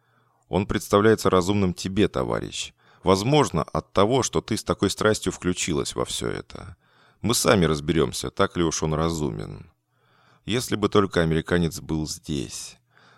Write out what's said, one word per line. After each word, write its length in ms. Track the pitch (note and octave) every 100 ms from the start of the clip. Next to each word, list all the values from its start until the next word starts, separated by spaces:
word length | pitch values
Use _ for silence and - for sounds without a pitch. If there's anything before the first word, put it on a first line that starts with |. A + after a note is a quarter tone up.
| _ _ _ _ -
«Он 180 | F2+ G2+
представляется 600 | G#2 - G2+ G#2+ G#2+ G2
разумным 440 | F#2 F2 G#2 F#2+
тебе, 340 | F2 F#2+ F#2+ G2
товарищ. 640 | B1+ A#1+ A1 G1+ - - _ _ _
Возможно, 580 | E2+ F#2+ G#2+ D3+ A2+ E2
от 300 | - D#2 -
того, 300 | - G#2 C3+
что 180 | - E2
ты 160 | - G#2+
с 80 |
такой 260 | - F2 G2
страстью 420 | - G#2+ G#2+ F#2
включилась 600 | - F2+ F2+ - D2 A#1+
во 100 | A#1
все 240 | A#1+ - A#1+
это. 480 | G1+ - - F2 - _ _ _ _
Мы 140 | -
сами 320 | - - A2 D#2+
разберемся, 640 | D2+ D2 D#2+ B1+ - C2
так 260 | - G2 F#2
ли 80 |
уж 180 | E2 -
он 120 | D#2+
разумен. 760 | D#2 E2+ D#2+ C#2+ G#1 G1+ G1+ - _ _ _ _ _ _ _
Если 300 | - A#2 -
бы 140 | G#2+ G2+
только 320 | G#2 F#2+ F2
американец 600 | E2 D#2+ - F2 E2 -
был 280 | - D#2 D2+
здесь. 680 | - - C#2+ A1 - - - _ _ _